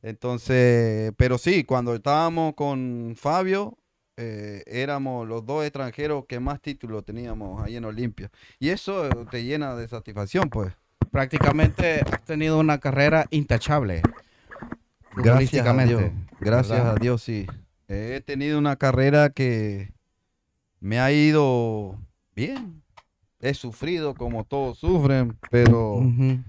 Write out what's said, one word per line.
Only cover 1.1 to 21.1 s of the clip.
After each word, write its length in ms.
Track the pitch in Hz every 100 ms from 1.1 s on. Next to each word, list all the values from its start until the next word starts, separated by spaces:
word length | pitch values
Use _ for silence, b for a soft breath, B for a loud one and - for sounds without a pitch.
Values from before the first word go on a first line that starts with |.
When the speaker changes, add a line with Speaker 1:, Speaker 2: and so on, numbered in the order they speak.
| 107
Speaker 1:
pero 200 | 127 123
sí, 280 | 170 190
cuando 300 | 135 127 120
estábamos 600 | 117 143 151 165 165 160
con 600 | 147 143 135 127 120 117 113
Fabio, 600 | 143 175 190 196 208 233 _ _ _ -
eh, 460 | 117 107 104 101 -
éramos 600 | 120 139 143 135 123 113
los 160 | 113
dos 200 | 113 151
extranjeros 600 | 151 139 127 113 151 143 -
que 120 | 123
más 200 | 131 143
títulos 420 | - 139 117 110
teníamos 580 | 98 110 120 110 101 92
ahí 140 | 110 120
en 80 |
Olimpia. 460 | 110 107 123 - 98 b b b
Y 80 | 139
eso, 360 | 196 - 196 143
eh, 40 | 123 117
te 140 | 123
llena 300 | 120 151 139
de 140 | 120 113
satisfacción, 600 | 117 110 104 101 180 170
pues. 240 | 113 95 - _ _ -
Speaker 2:
Prácticamente 920 | 139 135 151 - 151 - - 170 156
has 240 | - -
tenido 340 | - 156 156 156
una 200 | 156 143
carrera 480 | 143 131 147 160 147
intachable, 680 | 156 143 117 - 151 110 82 - - b b _ - - - _ _ _ -
Speaker 1:
Gracias 60 |
a 500 | 110 127 131 139 120
Speaker 2:
futbolísticamente, 240 | 127 123 117
Speaker 1:
Dios. 160 | 87 - - -
Gracias 380 | 104 120 110 113
Speaker 2:
¿verdad? 140 | 120 107
Speaker 1:
a 20 |
Dios, 220 | 120 117
sí. 240 | - 110 90 - - _ _
He 320 | 98 110 131
tenido 380 | - 139 143 151
una 180 | 147 135
carrera 540 | 139 127 135 147 147
que 640 | - 131 113 107 98 98 - _ _ _ _ _ _ _ _
me 220 | 98 117
ha 100 | 131